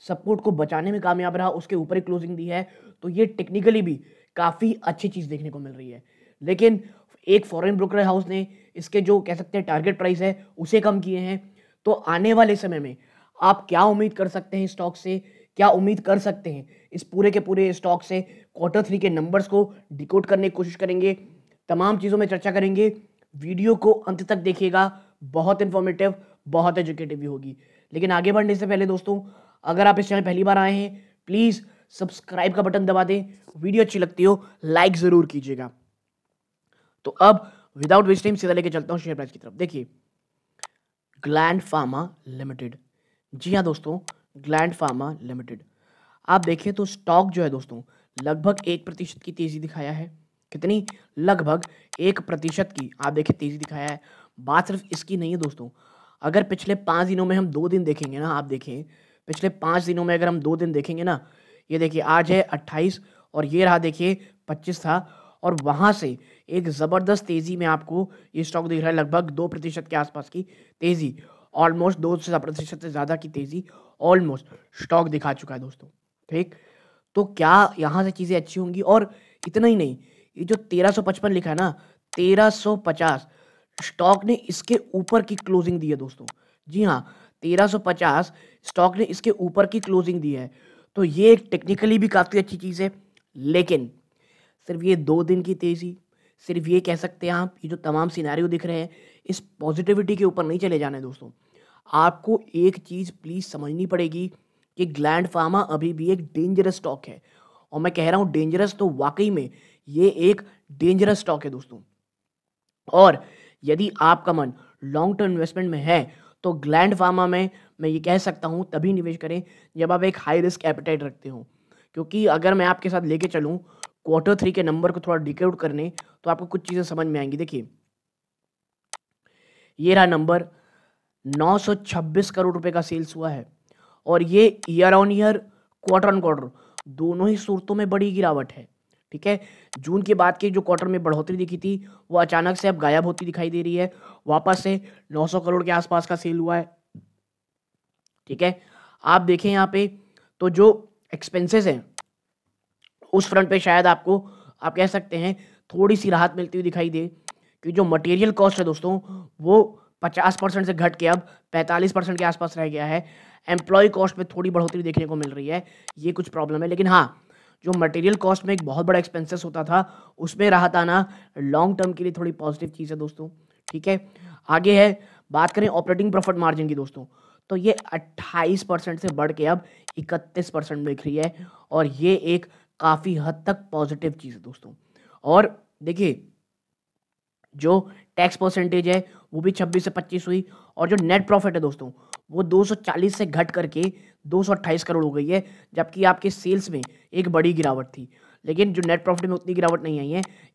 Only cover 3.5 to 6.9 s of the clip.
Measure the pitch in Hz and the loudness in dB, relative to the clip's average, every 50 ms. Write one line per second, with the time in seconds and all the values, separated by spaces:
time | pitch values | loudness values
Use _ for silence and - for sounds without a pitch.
3.5 | 180 202 180 226 220 220 190 170 147 135 - _ _ _ _ _ - - 175 170 | -4 2 2 4 4 4 2 -2 -4 -6 -10 _ _ _ _ _ -6 -2 -2 -2
4.5 | 165 - 226 220 220 220 - 175 170 - - 196 196 185 165 143 151 143 151 151 | 0 0 -2 -2 -2 -2 -4 -6 -6 -4 -6 -8 -6 -6 -10 -10 -10 -10 -10 -12
5.5 | 139 143 139 135 131 131 131 127 120 120 _ _ _ _ _ _ _ _ 147 165 | -12 -14 -16 -16 -16 -18 -18 -20 -20 -20 _ _ _ _ _ _ _ _ -4 -2
6.5 | 190 185 226 226 220 190 - - | 0 4 4 4 4 4 -4 -10